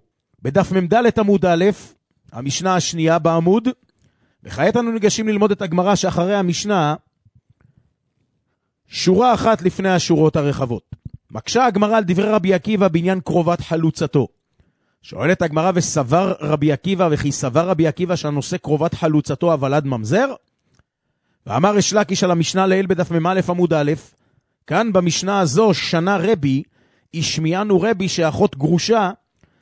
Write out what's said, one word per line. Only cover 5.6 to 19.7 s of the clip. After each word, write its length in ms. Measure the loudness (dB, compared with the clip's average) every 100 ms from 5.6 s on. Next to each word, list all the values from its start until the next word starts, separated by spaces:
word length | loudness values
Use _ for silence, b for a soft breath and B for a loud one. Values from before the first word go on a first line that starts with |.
הגמרא 340 | -2 0 2 2
שאחרי 400 | 0 -2 0 0
המשנה, 600 | 0 -2 -2 0 0 -2 _ _ _ _ _ _ _ _ _ _ _ _ _ _ _ _ _ _ _
שורה 460 | -2 2 4 4
אחת 280 | 4 2 2
לפני 280 | 0 -2 0
השורות 460 | 0 2 2 2 2
הרחבות. 600 | -2 -2 -4 -6 -8 -18 -18 -20 _
מקשה 340 | -12 -4 2 2
הגמרא 320 | 2 2 2
על 60 |
דברי 280 | 2 0 2
רבי 220 | 0 2
עקיבא 340 | 0 0 0 2
בעניין 320 | 2 0 -2
קרובת 420 | 0 0 0 -2
חלוצתו. 640 | -2 -2 0 -2 -2 0 -2 -6 _ _ _ _ _ _
שואלת 400 | -18 -4 -2 0
הגמרא, 300 | 0 0 0 0
"וסבר 580 | 0 -2 0 0 0 -2
רבי 300 | -2 0 0
עקיבא, 360 | 0 -2 0 0
וכי 200 | 0 -2
סבר 380 | -4 -2 0 0
רבי 180 | 0 0
עקיבא 280 | 0 -4 -4
שהנושא 420 | -4 -4 -4 -8
קרובת 360 | -2 -2 0
חלוצתו 580 | 0 0 0 0 -2 0
הוולד 340 | 0 0